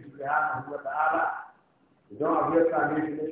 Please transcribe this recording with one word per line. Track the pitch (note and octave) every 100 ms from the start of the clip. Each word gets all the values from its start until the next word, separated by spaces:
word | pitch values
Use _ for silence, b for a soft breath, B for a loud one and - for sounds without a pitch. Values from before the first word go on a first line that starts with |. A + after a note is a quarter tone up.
subhanahu | C3 C3+ C#3 D3+ D3+ C#3+ C#3
wa | C#3+
ta'ala, | C3+ D3 D#3 - - - - - _ _ _ _ _
idan | - - D#3+
abu | D#3 E3
ya | E3
same | D#3+ D3 D3+
shi | D#3
na | - D#3